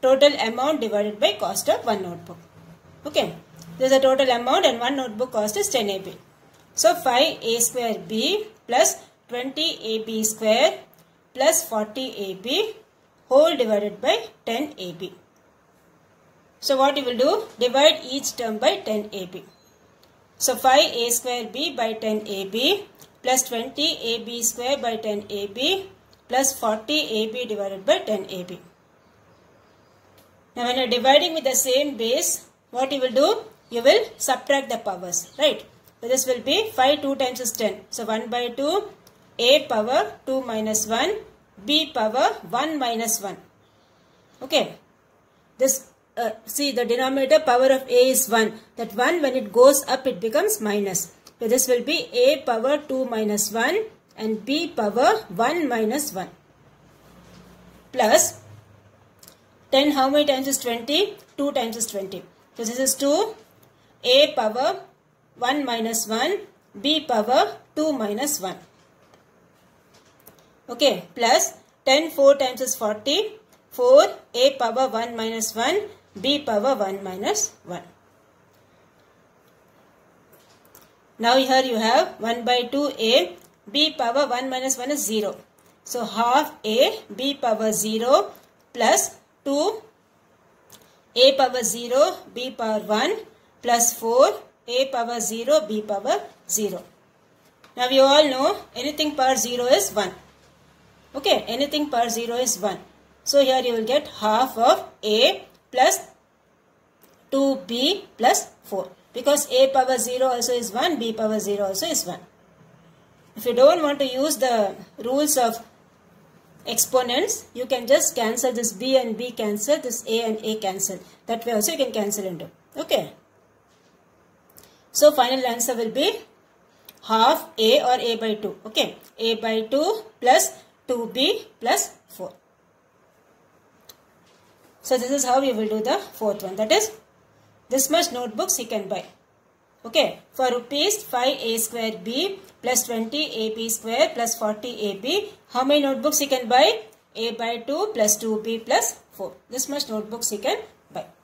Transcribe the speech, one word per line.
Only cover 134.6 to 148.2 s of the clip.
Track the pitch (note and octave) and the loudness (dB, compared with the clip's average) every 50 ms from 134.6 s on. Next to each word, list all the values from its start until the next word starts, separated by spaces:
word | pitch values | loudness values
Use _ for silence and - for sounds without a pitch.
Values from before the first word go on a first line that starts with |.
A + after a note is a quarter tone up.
| _ _ _ _ _ | _ _ _ _ _
So | - C4 B3+ | -2 -2 -2
this | A#3+ B3 | 0 0
is | C#4 C#4+ C4+ | -2 0 2
how | B3 B3 C4+ | 2 2 2
we | C#4 C4+ A#3+ | 2 2 0
will | G#3+ A3 G#3 | 0 -2 -2
do | G#3+ A3 | -2 -2
the | G#3+ B3 D4 G4+ | 0 0 -2 -2
fourth | G4 - - - A3+ G#3+ - - - | -4 -8 -12 -4 -2 -2 -2 -2 -6
one. | F#3+ F#3+ | -10 -4
That | F#3+ G#3+ A3 D4+ | -4 0 2 2
is, | G4+ G#4+ - - - _ _ _ _ _ _ _ _ _ _ _ _ _ _ | 2 2 0 -6 -12 _ _ _ _ _ _ _ _ _ _ _ _ _ _
this | A#3+ C4+ C4+ - | -2 0 0 2
much | D4 E4+ F4 - A#3 | 2 2 0 0 -4
notebooks | B3 B3 A#3 G#3+ A3 E4 F#4 - | -6 -8 -8 -6 -6 -2 -2 -2
he | - - | -4 -2
can | G#3+ A#3 G#3+ G3 F#3 | -4 -6 -6 -4 -4
buy. | G#3 F3+ - - - _ _ _ _ _ _ _ _ _ _ _ _ _ _ | -6 -8 -8 -12 -20 _ _ _ _ _ _ _ _ _ _ _ _ _ _
Okay, | A#3 A3+ D#4+ C4+ G3 - - - _ _ | -4 0 2 2 2 0 -6 -18 _ _
for | - C4 B3+ | 0 0 0
rupees | A#3+ B3 A#3+ - C#4+ C#4+ D4+ G4 G4+ - - | 0 -2 -4 -6 -2 0 0 0 0 -2 -6
five | - - B3 A#3+ C4 C#4+ - | -4 -4 0 0 0 0 0
A | - A3+ A3+ A3+ | -4 -4 -4 -2
square | A3 - - A#3 A3+ A3+ G#3+ F3+ F3+ | -4 -4 -6 -6 -6 -6 -6 -6 -8
B | G#3 A#3 C4+ E4+ G4 G4 - - - _ _ | -6 -4 -2 -2 -4 -4 -8 -16 -20 _ _
plus | - A#3+ B3+ B3 - | -4 -2 -2 -2 -2
twenty | - A#3+ A3+ A3+ A3+ B3+ D4 D#4 D4 - A3 A3 | -4 -4 -6 -6 -4 -4 -6 -6 -4 -4 -6 -6
A | A3 A3 | -6 -4
B | A3+ A3+ A3+ | -6 -6 -6
square | A3 - - A3+ A3+ B3 D4+ E4 - | -6 -6 -6 -6 2 2 2 2 2
plus | B3 A#3 A#3 A3+ - | -4 -4 -4 -4 -4
forty | A3+ G#3+ G#3+ G#3+ - B3 A#3+ - G#3 G#3 | -4 -4 -4 -4 -8 -12 -10 -6 -6 -6
A | G3 | -6
B, | F#3+ G3 B3+ E4 G4+ G#4 - - - _ _ | -6 -4 -2 -2 -2 -2 -4 -12 -20 _ _
how | - A#3+ C4 | -4 -2 0
many | C4+ D4 D4 C#4+ | 2 2 2 2
notebooks | C4+ C4+ A3+ A#3 D4+ C#4+ - | 2 -2 0 -2 0 0 0
he | D4 | 0
can | C#4 C4+ B3+ B3 A3 | 0 -2 -2 0 2
buy? | A#3+ B3+ C#4+ G4 A#4 A4 - - - _ _ _ _ | 4 6 6 6 4 0 -6 -14 -20 _ _ _ _
A | - A3+ A#3 A3+ | -8 -6 -6 -6
by | A3+ A#3 A3+ A#3 A#3 | -6 -6 -6 -6 -6
two | A#3 - C#4 D#4+ G4 G#4+ G#4+ | -6 -6 -4 -4 -4 -4 0
plus | A#3+ G#3+ G#3+ - | 0 2 0 0
two | - | 0